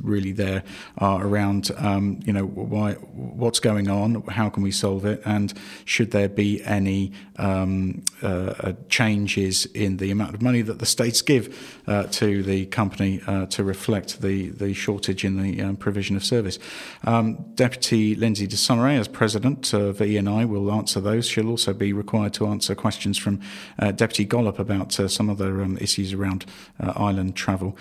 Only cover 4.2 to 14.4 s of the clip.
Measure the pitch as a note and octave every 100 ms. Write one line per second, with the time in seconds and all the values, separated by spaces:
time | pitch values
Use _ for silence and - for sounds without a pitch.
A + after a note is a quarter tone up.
4.2 | - G2 G#2+ - G2 G2 G2+ G2 G2+ G#2+
5.2 | - G#2 G2+ - - - - - A2 G#2
6.2 | G2+ G2+ G#2 G#2 - G#2 G2 G2 G2 -
7.2 | - - G2+ F#2+ F#2 F#2+ F#2+ - - -
8.2 | G2 F2+ F#2 - - F2+ - - A2 G#2
9.2 | G2+ - F#2+ F#2 - - G#2 F#2+ G2 G2+
10.2 | G2 G2+ B2 A#2+ A2 G#2+ A#2 - A#2+ A2+
11.2 | - C3+ - - - - - G#2 - -
12.2 | G#2+ G2+ F#2+ F#2+ F#2+ - G2 - G2 G2
13.2 | - G2 F#2+ - G2 F#2+ - G#2 - -
14.2 | G2 G2